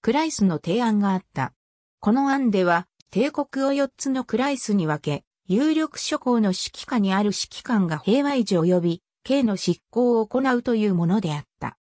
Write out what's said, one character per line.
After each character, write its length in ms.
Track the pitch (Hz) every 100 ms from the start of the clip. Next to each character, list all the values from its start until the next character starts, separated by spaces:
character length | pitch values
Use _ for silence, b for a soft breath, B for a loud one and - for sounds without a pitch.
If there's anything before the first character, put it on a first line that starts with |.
ク 120 | -
ラ 120 | 262 320
イ 60 |
ス 140 | - 196
の 140 | 156
提 180 | - 202
案 180 | 240 214
が 120 | 202
あ 60 | 185
っ 80 | -
た。 180 | - 131 _ _ _ _ _
こ 140 | -
の 160 | 247 277
案 220 | 269 254
で 120 | 190
は、 240 | 180 170 175 _ _
帝 180 | 190 277
国 360 | 302 277 269 269
を 80 |
四 160 | 277 277
つ 200 | _ 269
の 140 | 262
ク 140 | 240 220
ラ 140 | 269
イ 60 | 269
ス 160 | -
に 140 | 202 156
分 120 | 151
け、 260 | - 143 _ _ -
有 280 | 190 302
力 260 | 311 311 -
諸 180 | - -
侯 220 | - 240
の 120 | 208
指 80 | 185
揮 260 | - - -
下 100 | 247
に 160 | 196
あ 40 | 190
る 80 | 208
指 140 | 190
揮 220 | - -
官 240 | - 226 180
が 120 | 156
平 260 | - 247
和 120 | 285 277
維 100 | 220
持 120 | 180
及 220 | 165 180
び、 240 | 170 170 _ _ -
刑 180 | 269
の 140 | 240 190
執 240 | - 175 _
行 320 | 226 247 233
を 40 | 220
行 140 | 254
う 240 | 269 240
と 120 | 240 233
い 100 | 208
う 100 | 180
も 120 | 170
の 120 | 208
で 140 | 185
あ 60 | 147
っ 40 | - _
た。 180 | 131 -